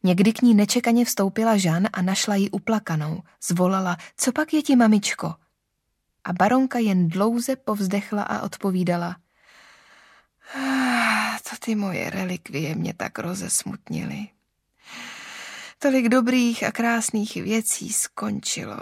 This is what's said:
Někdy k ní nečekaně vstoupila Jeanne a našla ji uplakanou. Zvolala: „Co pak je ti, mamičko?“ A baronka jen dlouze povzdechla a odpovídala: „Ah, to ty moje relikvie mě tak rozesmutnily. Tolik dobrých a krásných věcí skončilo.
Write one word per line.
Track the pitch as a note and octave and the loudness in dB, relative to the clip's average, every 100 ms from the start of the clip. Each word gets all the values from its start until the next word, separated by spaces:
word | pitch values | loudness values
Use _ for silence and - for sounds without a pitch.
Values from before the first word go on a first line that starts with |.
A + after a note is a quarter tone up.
Někdy | F#3 F3+ G3+ | 4 4 4
k | A3 | 6
ní | A#3+ | 6
nečekaně | G#3 G#3 B3 A#3+ A#3 A#3+ | 6 4 2 2 2 2
vstoupila | - G3 G3 A3+ | 0 -2 0 2
Jeanne | G#3 F3+ D#3+ G3 | 4 4 2 0
a | - | 0
našla | F#3 F#3+ - G3+ | -2 0 0 0
ji | G3 | 0
uplakanou. | G#3 - A3 - D#3+ D3+ E3+ - _ | -2 -2 -2 -2 -4 -4 -8 -10 _
Zvolala: | - F3 F3+ F#3+ F#3 F3 - - | -4 2 2 2 -2 -4 -8 -4
„Co | - | -2
pak | B3 D#4 | 0 0
je | D#4 | 0
ti, | D4 C4 | 4 6
mamičko?“ | A3+ G#3+ G#3 - D#3+ - _ _ _ _ _ _ _ _ | 8 6 2 -6 -6 -8 _ _ _ _ _ _ _ _
A | - | -8
baronka | F3+ F#3+ B3+ C4 B3+ | 2 4 4 2 0
jen | A3 F#3 E3+ | 2 4 2
dlouze | F#3 G#3+ A#3+ A#3 C4 | 2 0 0 -2 -4
povzdechla | - G#3 F#3+ G3+ - G#3 | -4 -2 0 -2 -2 -4
a | - G#3 | -4 -6
odpovídala: | G#3 - G3 F#3 F3+ F3 E3+ F3+ _ _ _ - - - _ - _ _ _ _ - C4+ | -6 -4 -2 0 0 -2 -4 -10 _ _ _ -20 -20 -20 _ -20 _ _ _ _ -14 -6
„Ah, | C4+ C4+ B3+ A#3+ A3+ A3 A3 A3 - | -2 0 0 0 0 0 -2 -6 -12
to | A#3 | -10
ty | - G#3+ | -4 -2
moje | G3 E3+ - | -2 -4 -4
relikvie | F#3+ F#3 F3+ - - D#3+ D#3+ | -6 -6 -6 -8 -6 -4 -4
mě | E3+ | -6
tak | - - - | -6 -8 -6
rozesmutnily. | E3+ F#3+ F2 - - - - - - C#2+ G#3 _ _ _ _ _ - - - - - - - - - - | -8 -6 -4 -4 -4 -12 -8 -8 -6 -8 -12 _ _ _ _ _ -20 -18 -16 -16 -16 -16 -16 -16 -18 -2
Tolik | C#4+ C4 A#3 | 2 4 6
dobrých | B3+ A#3+ B3+ A#3+ A3+ | 4 4 4 2 0
a | - | -4
krásných | A3 A#3 A#3 A3 A3 G#3+ - | 0 0 0 0 -2 -4 -6
věcí | F3 A3 A3 - - | -2 -2 -2 -6 -4
skončilo. | A3 - - - - - - A2 G#2 | -4 -4 -6 -6 -4 -6 -8 -8 -12